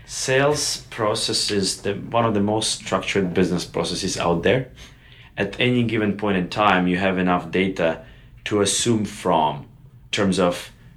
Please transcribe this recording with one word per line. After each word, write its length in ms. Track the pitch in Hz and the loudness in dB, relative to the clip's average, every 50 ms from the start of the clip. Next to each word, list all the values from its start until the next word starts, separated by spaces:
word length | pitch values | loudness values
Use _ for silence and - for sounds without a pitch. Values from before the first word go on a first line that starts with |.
| - | -18
Sales 800 | - - - - - 131 135 139 135 - 147 - - - - - - | -14 -10 -6 -2 0 2 4 4 4 2 0 -2 -4 -6 -6 -10 -12
process 600 | - - 113 104 113 117 - - 110 - - - | -6 -2 -2 0 0 0 -2 -2 -2 -2 -2 0
is 300 | 104 101 92 95 - - | 0 0 0 -2 -4 -4
the, 120 | - 107 98 | -4 -6 -6
one 320 | 92 - - - 117 117 | -6 -6 -2 0 0 2
of 80 | 113 104 | 2 2
the 80 | 104 | 2
most 320 | 101 104 107 110 107 - - | 2 2 0 0 0 -2 -4
structured 600 | - - - - 92 - - - 101 98 87 85 | -6 -4 -2 -2 -2 -2 -2 0 0 0 0 2
business 320 | 95 92 82 90 85 - | 2 2 2 2 -2 -4
processes 520 | - - 87 85 82 90 82 98 92 90 - | -4 -4 -4 -4 -2 -4 -4 -4 -4 -4 -2
out 260 | - 85 85 85 82 | 0 0 0 2 2
there. 260 | 95 104 131 135 - - - - - - - - - - - - - - - | 2 2 2 0 -4 -10 -18 -20 -20 -20 -20 -20 -20 -20 -20 -20 -14 -6 -6
At 220 | 101 98 - - | -6 -4 -2 0
any 240 | 123 123 123 123 117 | 0 2 2 2 2
given 320 | 113 110 110 107 104 95 | 2 0 0 0 0 0
point 220 | 98 107 104 98 92 | 0 -2 0 0 0
in 120 | 87 85 | -2 -2
time, 380 | - 110 104 104 95 92 90 90 | 0 2 4 4 4 4 4 2
you 100 | 90 90 | 2 2
have 200 | 98 95 92 92 | 2 0 0 2
enough 320 | 90 90 90 87 85 82 | 2 2 2 0 0 -2
data 540 | 85 90 95 98 92 - 87 80 78 - - - - - - - - - - | 0 0 0 0 0 0 0 -2 -2 -4 -8 -16 -20 -20 -20 -20 -20 -16 -6
to 160 | - 110 104 | -2 0 2
assume 440 | 101 101 - - - 120 117 107 104 | 2 2 0 0 0 2 2 0 0
from 560 | 95 - - - 92 85 80 78 73 71 71 | -4 -6 -4 -2 0 2 2 2 0 -2 -4
in 480 | - - - - - - - - - - | -10 -16 -20 -20 -20 -20 -20 -20 -10 -6
terms 260 | - - 101 95 90 90 | -2 0 2 2 2 2
of 340 | 92 87 87 - - - - - - - - | 2 2 0 -2 -6 -12 -18 -20 -20 -20 -20